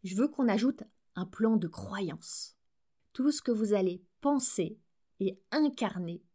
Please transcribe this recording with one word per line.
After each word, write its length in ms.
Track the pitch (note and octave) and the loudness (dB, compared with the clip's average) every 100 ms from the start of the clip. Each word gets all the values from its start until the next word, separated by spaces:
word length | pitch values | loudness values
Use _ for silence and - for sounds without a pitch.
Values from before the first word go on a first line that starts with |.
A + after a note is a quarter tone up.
Je 120 | F#3 | -4
veux 120 | F#3+ C#4+ | 0 0
qu'on 200 | D4+ A#3+ | 2 2
ajoute 360 | G3+ B3 D4 - _ _ | 4 2 0 -14 _ _
un 100 | - | -10
plan 320 | F#3 - A3 A3 | -8 0 2 2
de 100 | E3 | 0
croyance, 880 | - G3 G3 F3+ - - - - _ _ _ _ _ _ | -6 -8 -6 -6 -6 -6 -4 -6 _ _ _ _ _ _
tout 180 | - C4+ | -2 2
ce 100 | D4 | 2
que 100 | - | 0
vous 220 | A3 G#3+ | 0 2
allez 280 | G#3 F#3 F3+ _ _ | 2 2 -2 _ _
penser 580 | C#4+ - - - F#3 - _ _ _ _ | 0 4 4 4 0 -4 _ _ _ _
et 180 | G3 F#3+ _ | -4 -4 _
incarner 720 | D4 D4 C#4 G#3 F3+ E3+ E3+ _ | 0 2 0 -4 -2 -6 -8 _